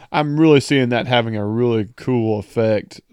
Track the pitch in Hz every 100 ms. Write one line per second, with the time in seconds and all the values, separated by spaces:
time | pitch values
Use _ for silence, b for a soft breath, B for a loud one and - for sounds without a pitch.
0 | b - 151 147 160 143 - 143 123 120
1 | 120 123 113 110 104 113 120 113 104 -
2 | - 123 110 104 98 - 113 107 - -
3 | -